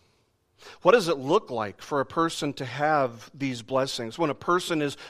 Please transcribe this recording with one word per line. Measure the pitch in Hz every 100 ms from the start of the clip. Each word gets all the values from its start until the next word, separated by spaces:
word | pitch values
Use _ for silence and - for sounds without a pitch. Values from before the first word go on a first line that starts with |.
| _ _ _ _ _ _ - -
What | 175
does | 233 170
it | 143
look | 131 170 -
like | 120 104 90
for | - 147
a | 131
person | - 165 - 151
to | 131 127
have | 127 147 156 131 117 -
these | 139 139 120
blessings? | 107 131 135 - 113 135
When | 160
a | 135
person | - 175 170 160
is | 147 - -